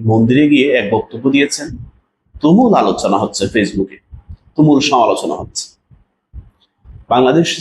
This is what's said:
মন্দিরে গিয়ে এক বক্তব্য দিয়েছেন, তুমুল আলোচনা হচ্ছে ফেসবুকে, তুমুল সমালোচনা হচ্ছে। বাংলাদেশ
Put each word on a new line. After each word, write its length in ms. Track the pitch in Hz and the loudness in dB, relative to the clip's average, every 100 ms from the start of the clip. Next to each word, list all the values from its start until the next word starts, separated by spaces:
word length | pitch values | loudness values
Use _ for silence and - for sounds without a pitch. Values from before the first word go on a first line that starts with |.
মন্দিরে 420 | 110 113 117 131 151 | 0 2 4 4 4
গিয়ে 200 | 139 139 120 | 4 2 0
এক 80 | 101 | 0
বক্তব্য 320 | 110 - 117 135 | -4 -4 -8 -2
দিয়েছেন, 360 | 139 143 - 147 - - _ _ _ _ - | 0 0 -4 -10 -14 -16 _ _ _ _ -4
তুমুল 360 | 151 196 247 147 | 0 2 4 2
আলোচনা 420 | 101 87 98 98 | 2 0 -2 -2
হচ্ছে 260 | 104 - 95 | -2 -4 -4
ফেসবুকে, 500 | 113 95 98 95 - _ - - - _ | -2 -2 -4 -6 -10 _ -20 -20 -20 _
তুমুল 280 | - 151 135 | 2 4 4
সমালোচনা 540 | - 127 107 95 80 - | 2 2 2 0 -4 -8
হচ্ছে। 300 | - - - _ _ _ _ _ _ - - _ _ _ - - - | -10 -12 -14 _ _ _ _ _ _ -20 -20 _ _ _ -20 -16 -4
বাংলাদেশ 380 | 120 131 160 165 - | 0 2 2 0 -2